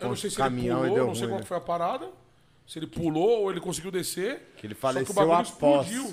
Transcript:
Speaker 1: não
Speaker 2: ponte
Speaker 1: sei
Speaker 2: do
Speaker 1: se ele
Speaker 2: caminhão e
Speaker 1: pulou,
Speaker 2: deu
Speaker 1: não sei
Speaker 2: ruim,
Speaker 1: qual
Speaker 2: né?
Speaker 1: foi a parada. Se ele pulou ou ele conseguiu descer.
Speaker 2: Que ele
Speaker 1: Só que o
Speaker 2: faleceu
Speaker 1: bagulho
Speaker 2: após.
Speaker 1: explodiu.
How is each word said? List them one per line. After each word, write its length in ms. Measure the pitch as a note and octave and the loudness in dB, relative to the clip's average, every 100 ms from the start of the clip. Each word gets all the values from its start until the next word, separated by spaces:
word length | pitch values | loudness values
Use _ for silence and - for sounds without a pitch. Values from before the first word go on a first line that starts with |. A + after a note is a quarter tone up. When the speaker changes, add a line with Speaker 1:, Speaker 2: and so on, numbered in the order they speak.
Speaker 1:
não 60 | B2 | -6
Speaker 2:
ponte 100 | B2 | -4
Speaker 1:
sei 100 | G3+ | -4
Speaker 2:
do 40 | |
Speaker 1:
se 60 | - | 0
ele 80 | C3 | 0
Speaker 2:
caminhão 300 | B2 A#2+ B2 | 0 0 2
e 40 | |
Speaker 1:
pulou, 120 | C3 | 2
Speaker 2:
deu 120 | A3+ B2+ | 2 2
Speaker 1:
não 60 | A2 | 0
sei 80 | |
Speaker 2:
ruim, 80 | A#2 | -4
Speaker 1:
qual 80 | G2+ | -4
Speaker 2:
né? 60 | A2 | -4
Speaker 1:
foi 100 | F3 | -6
a 40 | |
parada. 500 | F3 E3+ E3+ C4 F4+ - _ _ _ _ | -2 -2 -2 -2 -8 -16 _ _ _ _
Se 140 | - D#3+ | -16 -10
ele 80 | D#3 | -8
pulou 540 | - E3 D#3 G3 A#3 | -2 0 2 4 4
ou 80 | G3 | 2
ele 100 | F3 | -2
conseguiu 300 | F3+ D#3 F3+ | -6 -6 -4
descer. 600 | F3+ D3+ - G3 D4+ - - | -4 -4 -4 -4 -6 -12 -14
Speaker 2:
Que 120 | G#2+ | -12
ele 60 | G#2 | -4
Speaker 1:
Só 160 | C3 | -2
que 100 | C3 | 0
o 20 | |
Speaker 2:
faleceu 100 | B2+ F3+ | -2 2
Speaker 1:
bagulho 160 | D#3+ | 6
Speaker 2:
após. 140 | E3+ F3 | 4 2
Speaker 1:
explodiu. 560 | - D3 C#3+ C3 A#3 B3+ | 2 4 4 2 -4 -8